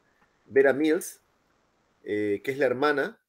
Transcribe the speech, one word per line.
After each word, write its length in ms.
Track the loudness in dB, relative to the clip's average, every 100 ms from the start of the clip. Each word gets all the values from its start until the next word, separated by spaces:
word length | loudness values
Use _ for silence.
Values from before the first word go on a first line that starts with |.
| _ _ _ _ -2
Vera 260 | 2 4
Mills, 480 | 2 0 -2 -4 -16 _ _ _ _ _ _ _ _
eh, 380 | -8 -4 -2 -4
que 100 | -4
es 40 | -2
la 80 |
hermana, 540 | -2 0 0 0 -2 -8